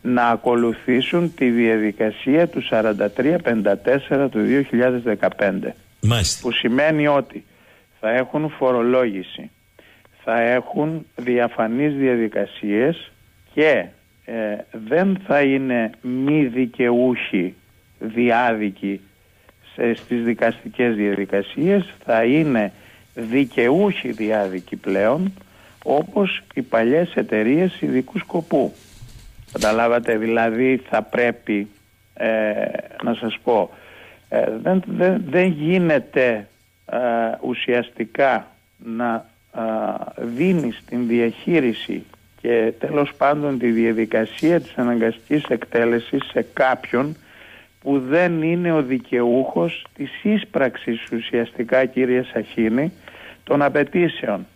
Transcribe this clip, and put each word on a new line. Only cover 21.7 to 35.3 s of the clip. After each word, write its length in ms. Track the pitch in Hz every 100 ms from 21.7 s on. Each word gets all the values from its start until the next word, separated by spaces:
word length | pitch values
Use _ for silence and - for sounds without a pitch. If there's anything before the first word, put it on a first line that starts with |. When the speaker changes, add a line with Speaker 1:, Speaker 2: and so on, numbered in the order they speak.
| 202 175 -
Speaker 1:
θα 200 | - 113
είναι 480 | 117 147 156 120 101 - - - _
δικαιούχοι 960 | - 110 127 131 - 120 160 202 - 123
διάδικοι 640 | 110 107 107 98 92 - -
πλέον, 560 | - 98 104 147 190 190 - - - -
όπως 580 | - 139 175 208 190 - -
οι 80 | -
παλιές 520 | 120 113 113 151 170
εταιρείες 680 | - 107 110 110 151 185 -
ειδικού 380 | 147 127 - 180
σκοπού. 560 | - 175 160 147 95 - - - - - - - -
Καταλάβατε, 640 | - 104 110 117 120 117 110
δηλαδή 680 | 113 113 113 113 131 127 -
θα 140 | 110
πρέπει, 680 | 110 - 120 117 - 104 104 _ _ _ _
ε, 140 | - 113 110 107 107 - - - -
να 120 | 120
σας 240 | 110 113 -
πω, 260 | - 113 87 - - - - - _
ε, 160 | - - 113
δεν, 200 | - 190 -
δεν, 360 | - 180 185
δεν 180 | 143